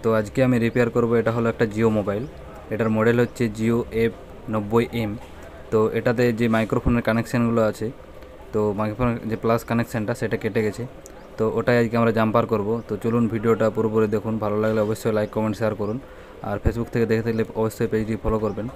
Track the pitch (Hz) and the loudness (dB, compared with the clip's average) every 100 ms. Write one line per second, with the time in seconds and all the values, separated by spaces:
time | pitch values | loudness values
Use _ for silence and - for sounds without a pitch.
0 | 113 110 104 - 127 123 117 123 117 120 | 2 2 0 2 4 4 2 2 2 2
1 | 117 117 113 117 117 113 117 104 113 107 | 2 2 2 0 0 0 0 2 2 2
2 | 101 101 139 - - - - 107 110 110 | 0 -2 -4 -12 -16 -16 -8 -2 0 4
3 | 113 120 120 - 117 107 110 117 - 113 | 4 4 2 0 -2 0 2 2 0 0
4 | 113 - - - - 110 101 117 113 117 | 0 -2 -16 -14 -4 -4 2 2 2 -2
5 | 110 110 - - - - - 110 110 113 | -2 -4 -12 -18 -18 -18 0 2 4 2
6 | 113 117 123 110 120 113 110 120 - 120 | 0 4 2 4 2 2 2 0 2 0
7 | 117 113 113 123 117 117 110 104 110 - | 2 0 0 0 2 2 2 0 -8 -8
8 | - - - - - 107 107 101 107 107 | -18 -20 -20 -18 -6 0 0 0 -4 0
9 | 123 117 110 107 113 113 - 117 113 120 | 0 0 -4 -2 0 0 0 -2 -2 -4
10 | 104 117 110 110 110 107 107 98 123 - | -4 -4 -4 -4 -2 0 -2 -4 -10 -12
11 | - - - - 110 - - 123 117 117 | -18 -20 -18 -2 0 0 2 2 2 2
12 | 117 113 110 113 113 110 101 117 110 104 | 2 4 4 2 2 0 0 -4 -4 -4
13 | 117 117 113 113 113 107 110 104 110 110 | 0 2 2 2 2 4 2 2 0 2
14 | 107 107 113 110 107 104 107 110 104 110 | 2 0 -2 -2 0 0 0 2 0 0
15 | 117 107 104 - 110 98 110 107 101 120 | 0 0 0 0 -2 0 -2 -2 -4 -4
16 | - - - - - 104 - 110 117 120 | -8 -20 -20 -12 -6 -2 0 -2 -2 0
17 | 113 110 113 113 107 - 110 - 117 110 | 2 2 0 -2 -2 0 -2 0 -2 0
18 | 107 110 113 110 107 98 113 | -2 -2 0 0 0 -4 -8